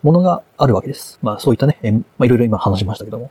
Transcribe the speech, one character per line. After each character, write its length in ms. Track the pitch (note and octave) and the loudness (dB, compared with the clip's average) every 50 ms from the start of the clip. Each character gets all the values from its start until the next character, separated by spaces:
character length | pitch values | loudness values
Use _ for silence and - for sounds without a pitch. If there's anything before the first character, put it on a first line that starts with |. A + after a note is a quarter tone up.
も 100 | - D3+ | 2 2
の 80 | D#3+ F3 | 4 4
が 220 | F3+ F3+ E3+ - - _ _ | 2 2 0 -2 -6 _ _
あ 100 | - - | 0 0
る 80 | B2+ G#2+ | 2 2
わ 80 | F2+ | 0
け 60 | - C3+ | -2 -6
で 60 | - | -10
す。 240 | - - - - _ | -12 -16 -20 -12 _
ま 140 | - A2 G#2 | -6 -6 -6
あ 20 | - | -2
そ 120 | - C#3 | 0 0
う 20 | A#2 | 2
い 20 | |
っ 20 | - | 2
た 80 | C#3 | 2
ね、 120 | D3 - - | 0 0 0
え、 100 | - A2 | -2 0
ま 100 | G#2+ A#2 - - _ - | 0 0 -2 -4 _ 0
あ 40 | B2+ | 2
い 20 | A#2+ | 4
ろ 80 | B2 | 4
い 20 | A2+ | 4
ろ 60 | A#2+ | 2
今 140 | A2+ G#2+ F#2+ | 0 0 0
話 220 | - A2 F#2 F#2+ | 0 -2 -2 -2
し 40 | G2+ | -2
ま 100 | F#2+ G2 | -4 -6
し 40 | - | -8
た 60 | G#2 | -10
け 60 | G#2+ | -12
ど 80 | A2 G#2+ | -12 -12
も、 120 | B2 C3+ | -14 -12